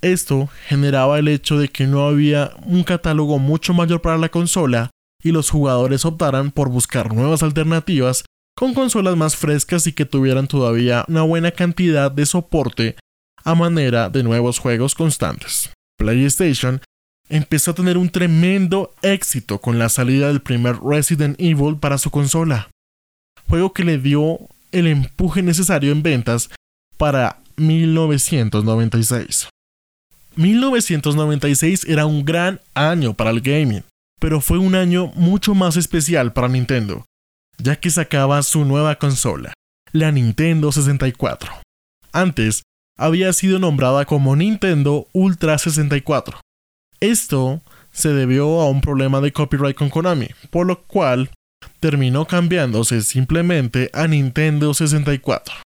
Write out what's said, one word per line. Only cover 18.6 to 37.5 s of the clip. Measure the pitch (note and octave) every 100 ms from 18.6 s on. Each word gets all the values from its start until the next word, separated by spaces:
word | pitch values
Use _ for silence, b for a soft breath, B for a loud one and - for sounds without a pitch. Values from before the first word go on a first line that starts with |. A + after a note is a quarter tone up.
| F#3 F#3+ F#3+ -
éxito | G3 G3 - C3+ - G2+
con | - A#2
la | A#2
salida | - B2 C3+ C#3+
del | C#3+
primer | - A#2+ A#2+ A#2+
Resident | C3 D3 C#3+ E3 D3 C#3+
Evil | F3+ D3+ C#3+ D3+
para | D3 C#3
su | D3
consola, | C#3+ C#3+ D#3+ E3 B2+ G2+ _ _ _ _ _ _ _ -
juego | E3 F#3+
que | -
le | F3 D#3
dio | C3 C#3+ D3+ E3 - _ _
el | F#3 E3+
empuje | D3 C3 - F#3 E3
necesario | F3+ E3+ F#3 E3+ C#3+
en | D3
ventas | D#3 C3+ A#2 A#2 - B _ _ _ -
para | D3+ C3+ A#2 - - -
mil | D#3 D#3+ E3
novecientos | D#3+ D#3+ C#3+ - D3+ A2 G#2
noventa | G#2+ A2+ A2+ A2+
y |
seis. | A2 B2 - - - _ _ _ _ _ _ _ - -
Mil | E3+ A3+
novecientos | C4+ B3 - D#3+ D3+
noventa | D3 D3+ D3 D3
y |
seis | C#3 D#3+ F#3+
era | - D#3 D3+
un | D3+
gran | C#3+ E3 F3+ G3 _
año | - D3 F3 C3
para | G#2 A2+
el | A#2
gaming, | B2+ C#3+ D3 G#2 - _ _ _
pero | D#3+ D#3
fue | C#3 E3+
un | F#3+
año | F#3 F3+ F3 F3
mucho | - F3 G3 -
más | G3 F#3 D#3+
especial | D#3+ E3+ D3 E3 A#2+
para | - B2
Nintendo, | C3 B2 C3 G#2 F2+ - _ _ _ _